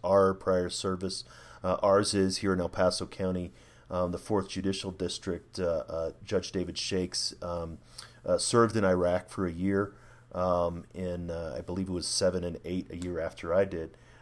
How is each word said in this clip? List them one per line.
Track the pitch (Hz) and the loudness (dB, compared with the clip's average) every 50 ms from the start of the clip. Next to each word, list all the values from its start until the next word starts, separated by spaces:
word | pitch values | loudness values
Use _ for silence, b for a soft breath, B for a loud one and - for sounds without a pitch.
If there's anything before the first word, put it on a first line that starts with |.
| - | 0
are | 90 98 98 95 95 92 | 4 6 6 6 6 4
prior | - - 95 92 90 90 85 | 0 0 0 2 2 2 0
service. | - - - 95 92 87 95 92 - - - B B B B B B B B | -4 -4 -4 -4 -4 -2 -4 -6 -6 -8 -12 B B B B B B B B
Uh, | 92 90 - 104 | -2 0 2 4
ours | 101 98 101 101 - 101 | 6 6 6 4 4 2
is | 98 95 95 95 | 2 2 2 2
here | - 101 98 95 | 0 0 0 2
in | 90 | 0
El | 85 85 | 0 -2
Paso | - 98 92 90 - - 95 | 0 2 2 2 2 0 -4
County, | - - - 95 92 92 90 90 87 - b b b b b b b | -8 -6 -4 -4 -2 -2 -4 -6 -8 -12 b b b b b b b
um, | 92 90 90 87 | -4 -2 -2 -2
the | 87 | -2
Fourth | 85 - - 107 98 95 - | -4 -4 -2 0 0 0 -2
Judicial | - 95 95 95 95 - - 95 | -4 -4 -2 -2 -2 -2 -4 -8
District. | 87 - 90 87 - - - 95 85 85 - - - 90 | -6 -4 -4 -4 -4 -6 -6 -4 -6 -6 -6 -10 -6 -2
Uh, | 90 85 82 76 - | 0 0 0 -2 -2
uh, | - 80 82 80 80 - - - | -4 -4 -4 -4 -4 -6 -10 -6
Judge | - 107 92 90 - | -2 -2 -2 -2 -2
David | - 92 87 87 95 - | -4 -4 -4 -4 -6 -6
Shakes, | - - 98 92 92 90 - - - - - - 87 | -4 -2 -2 -2 -2 -2 -2 -4 -4 -6 -6 -8 -8
um, | 87 87 85 82 82 80 - B B B B B B B B B | -6 -6 -6 -6 -8 -10 -12 B B B B B B B B B
uh, | 87 90 85 | 2 2 2
served | - - 123 117 117 110 113 | 2 4 6 6 6 6 6
in | 113 101 | 4 4
Iraq | 92 92 90 87 87 90 90 - - | 4 4 4 4 4 2 0 -2 -4
for | - 101 95 | -4 -2 -2
a | 87 | -2
year. | 82 85 92 98 98 98 101 101 - b b b b b b b | -2 0 0 2 2 2 0 0 -4 b b b b b b b
Um, | - 90 90 92 87 87 87 85 85 80 69 - - | -4 0 2 2 4 2 2 0 -2 -4 -10 -12 -10
in, | 87 92 90 87 87 87 85 | -6 -6 -4 -4 -6 -6 -6
uh, | 82 85 82 78 60 | -6 -6 -6 -8 -8
I | - | -8
believe | - - 87 95 95 | -8 -6 -4 -4 -4
it | 95 | -2
was | 90 87 76 | -4 -4 -4
seven | - - - 98 92 90 90 87 | -2 0 2 2 2 2 2 -2
and | 87 82 - - | -4 -6 -6 -6
eight | 82 90 92 - - | -4 -4 -4 -4 -6
a | - | -8
year | 85 87 90 87 80 | -8 -6 -4 -4 -4
after | 80 82 - - - 82 85 | -4 -4 -6 -6 -2 2 4
I | 95 101 | 4 4
did, | 92 87 82 80 80 - b b b b b | 2 0 -6 -8 -8 -12 b b b b b